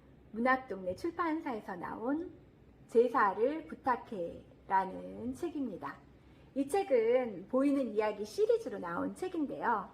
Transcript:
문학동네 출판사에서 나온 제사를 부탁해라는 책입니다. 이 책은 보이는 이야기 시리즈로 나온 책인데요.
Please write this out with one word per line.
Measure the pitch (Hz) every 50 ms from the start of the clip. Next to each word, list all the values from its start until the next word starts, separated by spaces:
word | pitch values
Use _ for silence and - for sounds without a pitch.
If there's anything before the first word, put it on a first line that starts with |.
| - - - - - - -
문학동네 | 220 240 254 262 262 262 - 190 190 185 180 185
출판사에서 | - - 339 339 - 349 320 311 320 311 285 233 208 - 214 185
나온 | 175 - - - - 226 254 294 330 370 - - - - - - - - - - - - -
제사를 | - 226 247 240 277 254 214 196 185 208 233 277 311 320 -
부탁해라는 | - 220 - - 233 233 233 - - 226 185 170 - - - - - - - - - 196 190 185 185 180 180 180 185 190 202 226 254 262
책입니다. | - 349 311 294 294 262 226 175 165 143 139 - - - - - - - - - - - - -
이 | 262 277
책은 | 277 - 196 196 - - 233 220 226 247 262 254 226 196 160 196
보이는 | - 254 262 277 285 269 277 254 214
이야기 | 208 208 214 214 208 196 208
시리즈로 | - - 392 440 - 466 453 - 254 208 185
나온 | 180 170 170 185 - 196 202
책인데요. | - 359 370 359 320 285 220 - 143 180 226 226 196 196 -